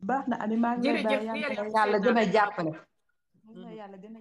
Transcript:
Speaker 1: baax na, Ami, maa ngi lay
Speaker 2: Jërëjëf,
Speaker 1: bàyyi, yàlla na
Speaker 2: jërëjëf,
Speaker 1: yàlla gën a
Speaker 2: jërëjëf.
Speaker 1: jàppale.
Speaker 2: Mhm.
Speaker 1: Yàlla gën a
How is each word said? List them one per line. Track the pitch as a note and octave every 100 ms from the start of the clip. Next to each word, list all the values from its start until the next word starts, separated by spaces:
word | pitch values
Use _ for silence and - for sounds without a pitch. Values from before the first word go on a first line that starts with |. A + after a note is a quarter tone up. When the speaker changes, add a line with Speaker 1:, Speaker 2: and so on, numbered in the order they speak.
Speaker 1:
baax | F#3+ C4+ C4
na, | A#3
Ami, | G#3+ A3+
maa | A#3 A#3+
ngi | A#3+
lay | A3+
Speaker 2:
Jërëjëf, |
Speaker 1:
bàyyi, | A3 G#3+ A3
yàlla | A3+ D4
na |
Speaker 2:
jërëjëf, | G#3+ G#3+
Speaker 1:
yàlla | A3 G#3 G#3
gën | A3 A3+
a |
Speaker 2:
jërëjëf. | G3+
Speaker 1:
jàppale. | G#3+ G#3 - D#3+ D#3+ - _ _ _ _ _
Speaker 2:
Mhm. | A3 A3+ A#3 A3
Speaker 1:
Yàlla | G3+ G3
gën | G#3
a | A3+